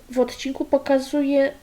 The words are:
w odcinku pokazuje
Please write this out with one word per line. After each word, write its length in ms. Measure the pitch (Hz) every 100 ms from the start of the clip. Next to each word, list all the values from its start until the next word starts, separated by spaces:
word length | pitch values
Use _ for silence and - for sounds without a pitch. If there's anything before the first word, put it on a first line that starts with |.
| -
w 100 | 254
odcinku 440 | 247 - 269 269
pokazuje 880 | 302 277 - 277 262 294 277 277 269 -